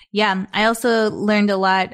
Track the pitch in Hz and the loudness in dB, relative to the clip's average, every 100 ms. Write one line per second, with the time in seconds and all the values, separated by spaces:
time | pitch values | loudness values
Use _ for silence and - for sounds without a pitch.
0 | _ 202 214 190 190 208 220 226 247 226 | _ -2 -2 -2 -4 -2 0 0 0 2
1 | 214 - 208 214 208 190 190 190 185 | 0 -2 0 2 2 2 2 0 -2